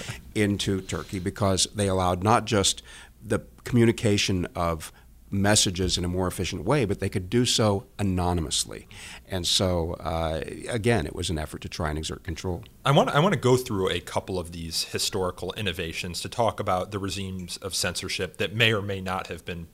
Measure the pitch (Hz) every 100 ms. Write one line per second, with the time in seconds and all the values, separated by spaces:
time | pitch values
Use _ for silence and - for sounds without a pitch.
0 | - - - 110 104 101 - 95 90 82
1 | 76 98 95 - 98 92 - 104 98 92
2 | 90 90 104 117 110 107 95 - - -
3 | - - 107 107 - - - 123 117 -
4 | 113 101 - 92 82 92 85 82 - -
5 | - - - 98 101 107 104 90 92 90
6 | 87 92 90 - 87 95 87 147 101 98
7 | 101 101 92 120 120 - 107 98 - -
8 | 98 90 87 87 76 - - 53 - -
9 | - - - 95 85 - 95 87 82 85
10 | 80 82 80 78 - - - 120 117 113
11 | 73 - 90 78 76 - - - 80 76
12 | 78 - - 80 95 85 - - 135 147
13 | 254 143 190 165 123 127 127 101 90 87
14 | - 104 - 92 82 87 82 - - 101
15 | - 98 92 - 90 - 98 85 82 -
16 | 92 82 - - 110 - 101 90 90 101
17 | 98 95 95 92 87 - 92 - 95 85
18 | 90 - 90 - 98 107 113 107 101 98
19 | 95 92 - 87 - 87 82